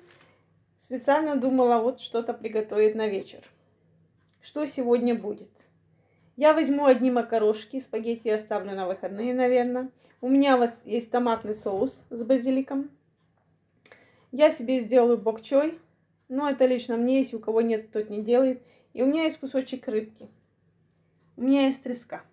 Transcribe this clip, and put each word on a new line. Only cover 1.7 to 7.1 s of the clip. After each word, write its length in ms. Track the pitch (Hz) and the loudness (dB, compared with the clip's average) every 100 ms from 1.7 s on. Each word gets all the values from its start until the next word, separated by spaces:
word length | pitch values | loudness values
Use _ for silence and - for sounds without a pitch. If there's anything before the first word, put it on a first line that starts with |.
| 233 | 2
вот 180 | 233 262 | 0 -4
что-то 340 | - 233 233 | -6 -6 -4
приготовить 600 | - 220 214 214 208 214 220 | -6 -6 -4 -2 2 2 2
на 120 | 214 | -2
вечер. 320 | 196 - - - _ _ _ _ _ _ _ _ _ | -4 -8 -18 -20 _ _ _ _ _ _ _ _ _
Что 240 | - 294 294 | -12 -8 -6
сегодня 480 | 277 240 240 240 | -4 0 2 2
будет? 360 | 226 208 208 - _ _ _ _ _ _ _ _ - | -2 -4 -12 -16 _ _ _ _ _ _ _ _ 2
Я 160 | 302 | 4
возьму 320 | 311 262 285 285 | 4 2 4 4
одни 260 | 233 254 | 4 2